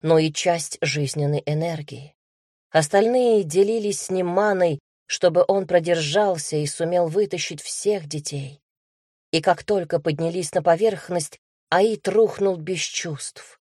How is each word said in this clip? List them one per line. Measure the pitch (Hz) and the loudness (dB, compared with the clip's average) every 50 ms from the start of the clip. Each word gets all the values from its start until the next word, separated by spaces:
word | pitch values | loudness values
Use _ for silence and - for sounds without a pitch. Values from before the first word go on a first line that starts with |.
| - | 2
но | 156 165 160 | 4 4 4
и | 156 160 | 4 2
часть | 151 - - 180 170 170 147 - - - | -2 -2 0 0 0 0 -2 -8 -6 -4
жизненной | - 151 135 151 147 131 - 151 147 143 147 143 - | -4 -2 -2 -2 -2 -2 -2 -2 -2 -2 -2 -2 -2
энергии. | - 151 151 160 170 165 151 147 - 131 123 139 - _ _ _ _ _ _ _ _ _ _ _ _ | -2 -2 -2 -2 -4 -4 -6 -10 -12 -14 -16 -18 -20 _ _ _ _ _ _ _ _ _ _ _ _
Остальные | _ 156 156 151 - 196 208 226 247 254 247 240 226 214 196 | _ 2 2 4 2 2 4 4 4 4 4 4 4 4 2
делились | 156 147 185 196 202 226 233 208 208 190 - - | 2 2 2 2 4 2 -2 -2 -2 -4 -4 -6
с | - | -4
ним | 190 185 180 175 | -2 -2 -2 0
маной, | 175 185 208 214 202 185 180 170 151 139 _ _ _ _ _ | 0 2 2 2 2 2 2 0 0 -2 _ _ _ _ _
чтобы | _ - - - 180 160 175 180 - | _ -6 0 2 2 4 4 4 4
он | 196 196 190 | 2 0 0
продержался | 147 185 175 160 170 175 165 156 147 147 202 214 202 185 160 147 - - | 2 2 2 4 4 0 0 0 0 2 2 2 2 0 -2 -4 -4 -4
и | 151 151 | -2 -2
сумел | 143 - - 165 165 175 175 175 165 | -4 -4 -4 0 2 4 2 2 2
вытащить | 156 196 214 - - 170 - - 170 143 - | 2 0 0 0 -2 -6 -6 -6 -8 -12 -10
всех | - - - - 202 208 196 160 | -10 -10 -4 -2 0 -2 -2 -4
детей. | 143 151 151 147 - 151 143 139 135 143 _ _ _ _ _ _ _ _ _ _ _ _ _ _ _ - | -8 -10 -8 -8 -6 -8 -8 -10 -10 -14 _ _ _ _ _ _ _ _ _ _ _ _ _ _ _ -2
И | 165 | 0
как | 151 - 175 - - | 2 2 0 0 0
только | - 208 196 175 151 - 156 | -2 -2 -2 -2 -2 -4 -2
поднялись | 147 170 151 143 165 165 170 180 180 - - | 0 -2 -2 -2 -2 -4 -4 -4 -6 -2 -4
на | 185 156 | 0 4
поверхность, | 180 170 165 214 220 202 175 - - 180 175 151 - - _ _ _ _ _ _ _ | 4 2 4 4 0 0 -2 -8 -6 -6 -4 -4 -6 -12 _ _ _ _ _ _ _
Аид | 156 180 196 226 220 - _ | 0 2 2 2 0 -2 _
рухнул | - 190 214 226 208 - - 202 196 185 | -2 2 2 2 2 2 -2 -2 -2 -2
без | 170 156 165 190 165 | -2 -6 -8 -6 -6
чувств. | - - - - - 170 151 135 - - - - - - - _ _ | -6 -8 -8 -8 -8 -8 -8 -8 -10 -14 -16 -18 -20 -20 -20 _ _